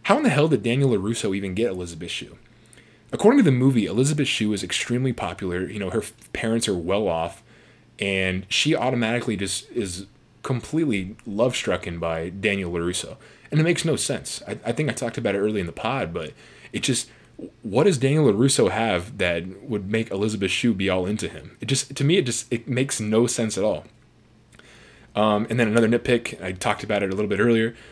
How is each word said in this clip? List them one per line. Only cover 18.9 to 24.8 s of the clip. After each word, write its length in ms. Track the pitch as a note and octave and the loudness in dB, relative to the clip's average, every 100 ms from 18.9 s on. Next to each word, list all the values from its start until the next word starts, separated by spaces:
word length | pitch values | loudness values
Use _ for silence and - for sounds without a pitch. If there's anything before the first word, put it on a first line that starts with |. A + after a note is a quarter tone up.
| F2+ F#2 - | 0 -4 -2
that 460 | F2+ E2+ F#2 F#2+ | 0 0 -4 -10
would 260 | B2 G#2+ F#2+ | -6 -4 -2
make 220 | A2 A2 | -2 -2
Elizabeth 400 | G2 G#2+ G#2 F#2+ | -2 -2 0 -2
Shue 220 | - A#2+ | 0 0
be 160 | F#2+ F#2+ | 2 2
all 160 | F#2 F#2 | 0 0
into 240 | G#2+ E2 | -2 -6
him? 260 | D#2 D2+ - | -10 -16 -10
It 60 | A2+ | -2
just, 280 | C3 - - | -2 -2 -2
to 80 | |
me, 140 | C#3 F#3 | 2 2
it 80 | B2+ | 2
just, 260 | A2+ - | -2 -4
it 160 | A#2 - | -6 -2
makes 320 | B2+ C3+ - | -2 -2 -2
no 280 | G#2+ A2 A#2+ | 0 2 2
sense 300 | - A2 F#2+ | 2 -2 0
at 60 | |
all. 220 | G#2 D#2 - _ _ _ _ _ _ - - - | -2 -2 -6 _ _ _ _ _ _ -20 -20 -20